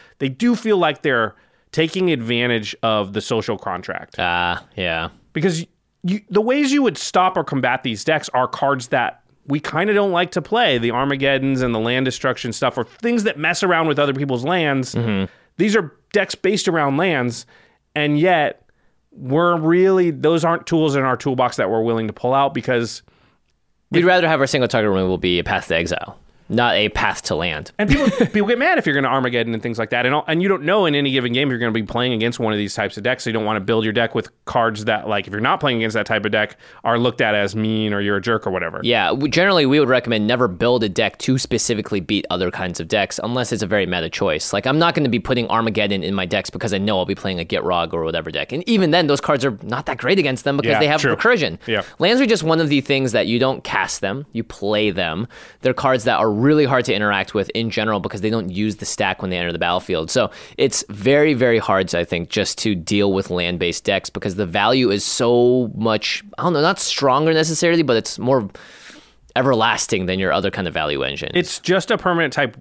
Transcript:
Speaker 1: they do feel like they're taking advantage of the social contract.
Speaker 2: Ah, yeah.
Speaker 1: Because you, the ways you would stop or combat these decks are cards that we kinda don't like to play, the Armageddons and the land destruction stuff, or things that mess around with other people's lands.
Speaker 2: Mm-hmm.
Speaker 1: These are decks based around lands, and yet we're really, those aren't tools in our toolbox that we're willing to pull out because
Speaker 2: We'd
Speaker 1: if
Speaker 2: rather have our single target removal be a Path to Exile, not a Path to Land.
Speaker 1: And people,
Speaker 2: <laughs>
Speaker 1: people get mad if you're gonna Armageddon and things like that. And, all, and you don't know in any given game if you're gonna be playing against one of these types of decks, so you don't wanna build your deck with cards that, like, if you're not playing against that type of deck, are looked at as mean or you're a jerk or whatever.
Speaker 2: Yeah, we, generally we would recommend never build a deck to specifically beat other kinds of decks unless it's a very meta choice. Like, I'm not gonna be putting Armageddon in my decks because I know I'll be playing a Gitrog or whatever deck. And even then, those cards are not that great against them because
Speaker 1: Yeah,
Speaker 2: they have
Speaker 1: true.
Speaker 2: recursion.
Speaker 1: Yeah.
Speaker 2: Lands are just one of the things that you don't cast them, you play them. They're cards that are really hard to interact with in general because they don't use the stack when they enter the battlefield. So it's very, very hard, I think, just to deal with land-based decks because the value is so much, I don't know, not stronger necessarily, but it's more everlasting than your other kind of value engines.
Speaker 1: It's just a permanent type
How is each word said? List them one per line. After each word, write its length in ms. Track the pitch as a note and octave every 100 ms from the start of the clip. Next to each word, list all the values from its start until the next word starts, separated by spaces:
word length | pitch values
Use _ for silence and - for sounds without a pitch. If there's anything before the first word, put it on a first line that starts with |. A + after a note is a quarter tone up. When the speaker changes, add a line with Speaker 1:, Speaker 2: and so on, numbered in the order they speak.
| - _
Speaker 1:
they 120 | C#3
do 260 | C3 A#3+ A#3
feel 240 | A3 G3+
like 240 | D#3+ C#3+
they're 320 | D3+ B2 A2 - _ _ _
taking 400 | - D#3+ F#3+ F#3
advantage 640 | C#3+ A2+ A#2+ B2 A#2 G2+ -
of 320 | A2+ G#2+ G2
the 80 | G#2
social 380 | - A2+ G#2+ G#2
contract. 560 | - F2+ F#2 F2+ - -
Speaker 2:
Ah, 480 | F2+ F2 F2 F2 - -
yeah. 340 | F2+ E2 E2+ - _
Speaker 1:
Because 300 | D#3+ F#3 E3 E3+ _ _ _
you, 180 | F3 G#3 -
the 120 | G3
ways 300 | A3 C#4 C#4+
you 100 | C#4+
would 160 | B3+ D3
stop 380 | - F3+ F#3 F#3
or 60 |
combat 400 | D3+ C#3 B2 B2+
these 200 | B2+ G#2+
decks 260 | - D#3 -
are 180 | B2+ B2+
cards 400 | - C#3 C3+ B2
that 340 | C3+ A2+ - _ _ -
we 120 | D3
kinda 340 | - D#3 G3+
don't 180 | G3+ G3+
like 200 | F3 F#3
to 100 | F3+
play, 360 | D3 A3+ A3 B2
the 140 | A#2
Armageddons 720 | A#2+ C#3 C#3 C#3 C3+ C3+ C3
and 140 | B2+ A2+
the 40 |
land 260 | A2+ B2+ C3
destruction 480 | - C3 A#2+ B2
stuff, 240 | G#2+ B2+ B2+
or 80 | A2+
things 380 | - A#3 A#3+ G#3
that 120 | C#3+
mess 240 | D#3 F3
around 260 | F#3+ E3 D#3+
with 120 | C#3+
other 140 | C#3+
people's 300 | C3+ C#3 B2 C3+
lands. 500 | F3+ D3+ C3+ B2+ A#2
Speaker 2:
Mm-hmm. 300 | A#2 G2 F#2+ - _ -
Speaker 1:
These 180 | G#3 G#3+
are 180 | D#3 - _
decks 200 | G#3 -
based 340 | - F#3 G3+ -
around 300 | E3 C#3+ C3+
lands, 480 | F#3 D3 B2 A#2 - - _ _ _ D3+
and 240 | D3 D3
yet 440 | F3+ E3+ C#3+ - _ _ _ _ _
we're 460 | A3+ C3 D3 F3 E3+
really, 540 | D#3 F3+ F#3+ F#3+ F3
those 320 | C3+ D3+ E3 E3
aren't 220 | E3+ -
tools 280 | E3 D#3 C#3
in 80 |
our 140 | C3 B2
toolbox 380 | C#3+ B2+ B2 -
that 120 | G2
we're 120 | A2+
willing 260 | A2+ A2+ A2
to 60 |
pull 200 | - B2
out 200 | C3+ C#3
because 480 | B2 A2 A#2+ A#2 - - _ _ _ _ _ _ _ _
Speaker 2:
We'd 100 | E3+
Speaker 1:
if 40 | F3
Speaker 2:
rather 220 | F#3 E3
have 140 | D#3
our 60 | C3+
single 200 | C#3+ A#2+
target 220 | A#2+ G#2+
removal 280 | F#2+ F#2 F#2
be 220 | F#2 F2
a 40 |
Path 260 | E2+ F#2+ -
to 60 | E2
Exile, 440 | E2+ F2 E2+ - - _ -
not 280 | A2 A#2+ F#2
a 140 | G#2
Path 340 | - G#2+ F#2
to 120 | - D#2
Land. 360 | F2 D2+ - -
Speaker 1:
And 100 | G#3
people, 220 | C#4+ C4+
Speaker 2:
<laughs> 140 | C5+ A#3
Speaker 1:
people 200 | G#3+ G3+
get 120 | A#3+
mad 180 | D#4 E4
if 80 | E3+
you're 80 |
gonna 140 | C#3 C3+
Armageddon 460 | C3+ B2+ A#2+ A2+ A2+
and 80 |
things 160 | A#2+ A2+
like 100 | A2
that. 160 | B2 B2
And, 80 |
all, 100 | D3 -
and 160 | D#3+
you 40 | F#3+
don't 140 | F#3
know 240 | D3 G#3 F3
in 80 |
any 160 | C#3+ C#3
given 240 | C3 B2
game 140 | A#2+ C#3+
if 40 |
you're 60 | A#2+
gonna 120 | A#2
be 100 | A2
playing 320 | G#2 A#2 B2
against 260 | A2+ A#2 A#2
one 140 | A2+
of 60 | G#2
these 160 | G2+ -
types 220 | G2+ -
of 60 |
decks, 200 | A2 B2+
so 80 | A#2+
you 20 |
don't 120 | A2 G#2+
wanna 160 | G#2+
build 220 | G2 A2+
your 100 | A2
deck 200 | A2 A2+
with 160 | A#2 - _ -
cards 400 | B2+ A2+ G#2+ G#2+
that, 220 | G#2+ -
like, 160 | G#2 G2
if 60 |
you're 100 | G2+
not 180 | B2 F#3
playing 180 | D3 A#2
against 180 | A2+ A2
that 100 | G#2
type 180 | A2
of 80 | G#2
deck, 240 | G#2+ G#2+ - - -
are 160 | A2+ A#2
looked 200 | B2 A#2+
at 140 | A2+
as 220 | G#2 G2+ G#2+
mean 380 | A2 A2 G#2+
or 60 | G2+
you're 160 | G2+ G2+
a 40 |
jerk 240 | A#2 A2 G#2
or 60 |
whatever. 280 | F#2 E2+ F2
Speaker 2:
Yeah, 280 | A2+ A#2 F2+
we, 160 | A#2 C#3+
generally 380 | D#3+ F#3+ F#3 C3+
we 140 | D3
would 100 | B2+
recommend 380 | B2+ A#2 A2 G#2
never 200 | A#2+ B2
build 360 | F2+ A#2+ B2
a 60 | G#2+
deck 280 | F2+ G#2 -
to 200 | - C3
specifically 600 | - A#2 - A2 G#2 G2+
beat 280 | E2 G#2 -
other 220 | F2+ F2+
kinds 280 | - F#2 E2+
of 80 | E2
decks 320 | G#2+ F#2+ -
unless 280 | A2 B2 A#2+
it's 120 | A2
a 40 | F#2+
very 200 | G#2 F2+
meta 200 | F2+ E2
choice. 420 | - G2 D#2 -
Like, 140 | G2 B2+
I'm 100 | D3
not 160 | E3+
gonna 160 | E3+ C#3
be 80 | A2+
putting 280 | - B2 A#2
Armageddon 540 | A2+ A2+ G#2+ G#2 G2
in 100 | E2
my 140 | G2 F#2
decks 240 | G2+ -
because 220 | - A2+ G2
I 20 |
know 220 | G2+ F#2+
I'll 60 | F2+
be 100 | F#2+
playing 240 | G2 F2+
a 40 | E2+
Gitrog 460 | G2 - F2 E2
or 120 | E2
whatever 260 | D#2+ E2 E2
deck. 220 | D2 D2+
And 120 | C3+ -
even 220 | A3 F3
then, 160 | E3+ D#3+
those 120 | C#3+
cards 240 | - C#3+
are 140 | C3+ G#2
not 240 | G#2+ B2 D3
that 100 | B2+
great 220 | B2 F#3+
against 240 | C#3+ B2+
them 140 | C#3 C#3
because 160 | A#2
Speaker 1:
Yeah, 60 | A2
Speaker 2:
they 80 | D3+
have 140 | D3+
Speaker 1:
true. 140 | C#3 A#2+
Speaker 2:
recursion. 420 | A3+ A#3+ A#2+ E2 -
Speaker 1:
Yeah. 160 | G#2+ - -
Speaker 2:
Lands 240 | E3+ B3
are 60 | C4
just 160 | G#3+
one 160 | D#3 D#3+
of 100 | D#3
the 120 | C#3+
things 320 | C3 C#3 C3
that 120 | A2 F#2
you 140 | A#2
don't 240 | C3 C3
cast 380 | - G#2 F#2 -
them, 260 | G2 B2 D3
you 100 | A2+
play 480 | A2+ - G2 G#2+ G#2+
them. 360 | F2+ E2+ E2 A#2+ - - -
They're 120 | C3
cards 300 | B2 C3+ C3
that 160 | A#2 A2+
are 160 | A2 G#2
really 300 | C3+ D3+ C#3
hard 180 | C3
to 100 | A#2+
interact 400 | G#2 G#2 G2+ F#2+
with 160 | G#2 F#2+
in 180 | A2 A2+
general 320 | A2 G#2+ G#2
because 180 | F#2+ G2+
they 100 | G#2+
don't 200 | A2+ F#2
use 260 | F2+ G#2+ F#2+
the 100 | -
stack 360 | - G2 F#2
when 100 | F#2+
they 60 | F2+
enter 160 | F2
the 40 | E2+
battlefield. 540 | F2 F2+ - E2+ D#2+
So 200 | B2+ G#2 - - -
it's 260 | C3+ - -
very, 440 | G2 G#2 C#3+ D#3
very 260 | C3 B2 A#2
hard, 360 | - F#2+ F#2 F2
I 80 |
think, 240 | E2+ F2 E2+
just 300 | - F#2+ -
to 180 | A2+ F#2+
deal 380 | D#2 G2+ G2+
with 160 | F#2+ -
land-based 560 | F2+ F2 F2 F2 - -
decks 240 | F#2+ -
because 260 | G2 G#2+ F#2
the 100 | F#2+
value 460 | G2 G#2 C3 A#2+
is 140 | G2+ -
so 640 | - A#2+ A#2+ B2 B2+ A#2 -
much, 500 | A2+ G#2+ - - - -
I 60 |
don't 80 | D#3+
know, 100 | D#3
not 160 | D#3+ F3
stronger 540 | - - C#3 C3 D#3+
necessarily, 520 | D#3+ D#3+ D#3 E3+ E3+
but 120 | C#3 A2+
it's 240 | - -
more 300 | A#2 C3 G2 - - - - - - _ _ A#2+
everlasting 720 | C3+ A#2 A2+ G#2+ - G#2 F#2
than 140 | F#2
your 120 | F#2
other 180 | D#2+ F#2+
kind 160 | - F2
of 60 |
value 300 | D#2 D2+ C#2+
engines. 280 | C2 C#2+ - F3
Speaker 1:
It's 240 | F3 -
just 320 | - F#3 -
a 60 | A3
permanent 360 | F#3 E3+ D#3
type 240 | D3 C3 -